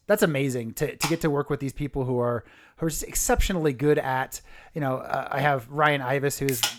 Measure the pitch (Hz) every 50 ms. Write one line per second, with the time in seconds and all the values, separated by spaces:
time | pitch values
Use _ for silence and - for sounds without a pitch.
0 | _ - 208 208 208 175 143 135 139 135 123 123 113 113 - - 156 131 - -
1 | - 143 165 165 - 156 143 143 143 - 147 135 139 131 - - 147 135 - 139
2 | 127 127 127 123 120 120 120 113 - - - - - - _ - 165 165 147 -
3 | - - - - - - 247 - - - 190 170 156 151 131 113 143 151 147 147
4 | 139 131 131 131 135 - - - - - - - - - - 160 143 131 131 123
5 | 113 - - 135 - - - 139 143 147 139 131 117 127 143 151 151 151 143 139
6 | 127 123 139 139 135 143 - - 139 135 131 117 - - -